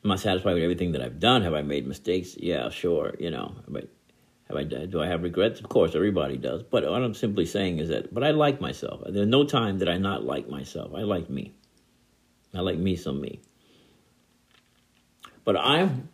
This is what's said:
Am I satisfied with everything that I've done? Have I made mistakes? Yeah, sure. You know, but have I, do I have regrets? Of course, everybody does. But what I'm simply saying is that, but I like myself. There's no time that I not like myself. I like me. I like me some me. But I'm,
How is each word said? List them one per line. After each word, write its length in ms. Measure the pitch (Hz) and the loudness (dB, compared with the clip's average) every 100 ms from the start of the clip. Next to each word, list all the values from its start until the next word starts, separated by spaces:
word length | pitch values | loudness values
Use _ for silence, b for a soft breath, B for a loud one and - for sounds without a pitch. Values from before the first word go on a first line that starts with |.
Am 60 | 104 | 2
I 60 | 92 | 2
satisfied 380 | 107 92 95 | 2 2 2
with 80 | 87 | 2
everything 300 | 82 87 90 | 2 2 0
that 100 | 76 | -2
I've 180 | 62 65 | -4 0
done? 220 | 107 127 | 4 4
Have 120 | 90 | 4
I 80 | 76 | 0
made 240 | 73 71 64 | 0 -2 -4
mistakes? 480 | 69 - 92 90 - | -8 -2 -2 -2 -6
Yeah, 340 | 85 78 58 | -2 -2 -2
sure. 440 | - 90 82 73 - | -2 0 0 0 -4
You 120 | 85 | -6
know, 240 | 71 50 - - | -4 -8 -12 -10
but 200 | - - _ _ b b b _ | -10 -10 _ _ b b b _
have 80 | - | -6
I, 80 | |
do 360 | 76 64 87 87 | -4 -6 -4 -2
I 60 | 78 | -2
have 160 | 85 | -2
regrets? 380 | 87 85 107 110 | -2 2 0 0
Of 80 | - | 0
course, 260 | 120 85 | 4 4
everybody 420 | 80 101 92 67 65 | 4 2 2 0 -4
does. 260 | 65 82 | -4 -6
But 220 | 113 120 | 0 0
what 180 | 76 101 | 2 0
I'm 120 | 127 | -2
simply 320 | 104 113 101 82 | -2 -2 0 0
saying 320 | 101 95 85 | 0 0 0
is 100 | 80 | -2
that, 240 | 67 - | -2 -4
but 120 | - | -2
I 60 | 143 | 2
like 300 | 151 147 - | 4 4 2
myself. 420 | - - - - - | -4 -6 -8 -8 -4
There's 200 | 98 104 | 0 4
no 180 | 131 | 6
time 340 | 147 135 110 95 | 6 4 2 0
that 100 | 87 | 0
I 100 | 87 | 2
not 260 | 98 82 | 0 -2
like 240 | 58 71 - | -2 -4 -6
myself. 440 | 69 67 - - | -10 -10 -10 -10
I 80 | - | -6
like 280 | 104 92 82 | -2 -2 -2
me. 240 | 67 - - _ _ _ _ _ _ _ _ _ | -8 -8 -14 _ _ _ _ _ _ _ _ _
I 60 | 92 | -4
like 180 | 92 82 | -2 0
me 180 | 95 87 | 0 0
some 240 | - 69 | -4 -6
me. 200 | 69 - _ b b b b b b _ _ _ _ _ _ _ _ _ _ _ - B | -6 -12 _ b b b b b b _ _ _ _ _ _ _ _ _ _ _ -20 B
But 120 | - 95 | 0 2
I'm, 520 | 110 151 190 127 - | 4 4 4 0 -6